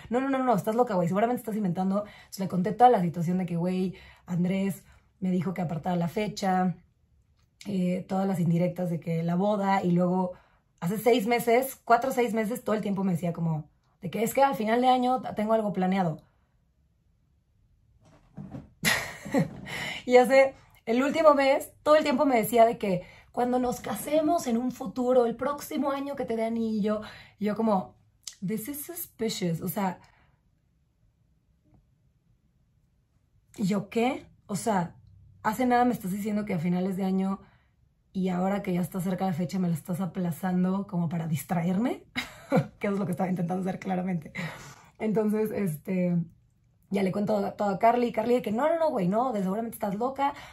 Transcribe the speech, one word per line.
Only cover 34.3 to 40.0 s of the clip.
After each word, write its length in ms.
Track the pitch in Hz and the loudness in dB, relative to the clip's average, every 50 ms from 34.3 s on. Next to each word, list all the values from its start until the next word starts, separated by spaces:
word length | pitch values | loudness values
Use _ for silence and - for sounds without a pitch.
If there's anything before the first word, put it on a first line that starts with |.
| - _ _ - | -20 _ _ -8
O 80 | 208 | -8
sea, 400 | - - 233 214 185 170 - - - - - - - - - - - - | -4 -2 0 0 0 0 -2 -6 -14 -20 -20 -20 -20 -20 -20 -14 -6 -4
hace 220 | 214 220 214 254 | -2 0 0 2
nada 200 | 247 247 240 247 | 2 4 4 4
me 80 | 247 226 | 2 0
estás 180 | - - 185 | -2 -4 -6
diciendo 340 | 185 208 196 220 208 208 208 | -6 -4 -4 -4 -4 -4 -2
que 80 | 208 190 | -2 -2
a 60 | 165 | -2
finales 380 | 151 180 175 180 185 196 190 185 | 0 0 0 0 0 -2 -2 -2
de 60 | 196 | -2
año 340 | 190 190 190 190 190 196 - - - _ _ _ _ _ _ _ _ _ _ _ _ - | 0 0 0 0 0 -2 -4 -8 -14 _ _ _ _ _ _ _ _ _ _ _ _ -4
y 160 | 190 180 185 | -2 -2 0
ahora 320 | 180 175 185 190 202 202 | 0 0 0 0 -2 -2
que 120 | 196 196 180 | -2 -2 -2
ya 80 | 175 | -2
está 180 | 180 - - 190 | -2 -4 -4 -4
cerca 260 | 165 196 180 170 190 | -4 -4 -2 -2 -2
la 80 | 190 175 | -2 -2
fecha 260 | 139 180 - - 185 | -2 -4 -4 -2 -2
me 100 | 185 170 | 0 0
la 60 | 165 | -2
estás 260 | 147 - - 180 165 | -2 -4 -6 -6 -4